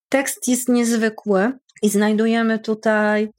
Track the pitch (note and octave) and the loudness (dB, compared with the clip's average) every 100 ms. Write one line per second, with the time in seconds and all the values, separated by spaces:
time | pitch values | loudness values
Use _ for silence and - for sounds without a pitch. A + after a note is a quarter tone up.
0 | _ C4+ C#4+ - - B3 B3+ A#3+ A#3 A#3 | _ -2 -2 -4 -2 -2 0 0 2 0
1 | A3 A3 G#3 G3 G#3 C4+ _ _ G#3+ G3+ | -2 -2 -2 0 0 -4 _ _ 0 2
2 | G#3 G#3+ A3+ A3+ A3+ A3 A3 A3 A3 G#3+ | 2 2 0 0 0 -2 -4 -4 0 0
3 | G#3+ G#3+ A3 | 2 0 -2